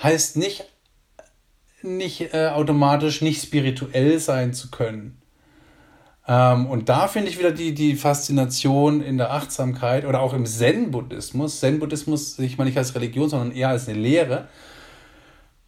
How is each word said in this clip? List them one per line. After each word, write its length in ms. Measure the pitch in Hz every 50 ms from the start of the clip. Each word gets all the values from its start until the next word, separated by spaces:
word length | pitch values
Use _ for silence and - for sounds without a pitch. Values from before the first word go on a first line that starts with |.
heißt 340 | 135 151 165 156 - - -
nicht, 280 | 151 185 196 - - - - _ _ _ _ _ _ _ _ _ - - _ _ _ _ _ _ _ _ _ _ _
nicht, 520 | - 185 185 185 190 170 - - 165 - -
äh, 140 | 156 160 156
automatisch 720 | 143 151 151 156 147 147 143 143 147 143 156 151 147 -
nicht 180 | 156 160 147 -
spirituell 760 | - - 151 147 131 131 127 - 139 - - 131 135 151 165 156
sein 340 | 156 - 131 131 123 123
zu 180 | 120 - - -
können. 460 | - - 120 110 110 107 104 - - _ _ _ _ _ _ _ _ _ _ _ _ _ _ _ _ _ _ _ _ _ - -
Ähm, 380 | 123 123 127 123 123 123 127
und 220 | 127 127 113 107 -
da 200 | 127 151 190 196
finde 220 | - 214 202 180
ich 80 | 170 180
wieder 120 | 175 170
die, 240 | 156 165 170 160 147
die 220 | 147 151 147 139
Faszination 1040 | - - 147 143 143 - - 139 135 127 123 - - - 135 139 139 143 147 147 147
in 160 | 143 139 131 127
der 140 | 120 120
Achtsamkeit 720 | 139 151 - - - - 131 127 123 - 123 120 127 143 143
oder 160 | 139 131 127
auch 140 | 135 127 135
im 120 | 127 120
Zen-Buddhismus. 1120 | 110 110 113 117 135 180 226 240 170 131 117 113 - 123 - - - - 131 151 147 - -
Zen-Buddhismus 760 | 135 135 151 156 156 143 151 147 - 156 151 147 - - -
sehe 100 | - 131
ich 120 | 127 - -
mal 60 | 131
nicht 140 | 131 127 139
als 160 | 123 123 -
Religion, 340 | 120 120 113 120 135 151 147
sondern 220 | 147 127 120 123
eher 180 | 123 127 131 135
als 180 | 127 120 - 110
eine 100 | 107 107
Lehre. 480 | 110 127 151 170 151 123 131 - - - - - - - - - - - - - - - - - - - _ _ _ _ _ _ _